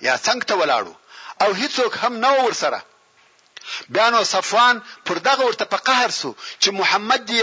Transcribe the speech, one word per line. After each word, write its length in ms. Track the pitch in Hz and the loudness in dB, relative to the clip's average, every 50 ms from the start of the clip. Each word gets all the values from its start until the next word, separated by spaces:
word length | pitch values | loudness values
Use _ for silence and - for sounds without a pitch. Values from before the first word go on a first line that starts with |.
یا 160 | - 123 127 123 | -2 -2 -2 0
څنګ 260 | - - 240 247 - | 0 -2 -4 -2 -2
ته 120 | - 220 | -2 -2
ولاړو 380 | 190 165 151 135 117 101 90 - - _ _ - - - - - - | 0 2 2 0 0 -2 -4 -10 -20 _ _ -20 -20 -20 -14 -4 0
او 120 | 185 208 196 | 0 0 0
هیڅوک 400 | 185 247 294 - - 254 233 226 - - | 0 -4 -4 -2 -2 -2 -2 -2 -2 -4
هم 100 | 240 247 | -4 -2
نه 140 | 226 226 262 | 0 2 2
و 160 | 277 269 254 | 2 4 2
ورسره. 360 | 233 - - - 147 120 101 - _ _ _ _ _ _ _ _ _ _ _ _ _ _ - - - - - - - | 0 0 -2 -2 -4 -4 -4 -8 _ _ _ _ _ _ _ _ _ _ _ _ _ _ -20 -16 -14 -14 -14 -10 -4
بیا 200 | 123 190 220 233 | 0 2 2 4
نو 140 | 233 233 202 | 4 2 2
صفوان 580 | - - 190 185 - - 220 240 247 240 226 - - - - - | 2 0 -2 -2 0 2 4 6 6 4 2 -2 -10 -20 -12 -8
پر 120 | - 180 170 | -6 -4 -2
دغه 280 | 165 254 277 269 269 | 0 2 2 2 2
ورته 200 | 240 220 - 214 | 0 0 -2 -4
په 120 | - - 190 | -4 -4 -2
قهر 320 | - - 262 247 247 220 | 0 0 2 2 2 0
سو 260 | 170 - - 139 107 - - - - - | -2 -4 -6 -8 -10 -10 -14 -18 -4 -2
چې 80 | - 196 | 0 0
محمد 580 | 202 196 190 - 180 196 208 220 254 262 233 208 | 0 0 0 0 0 0 0 0 0 0 0 -2
دې 80 | 233 233 | 0 0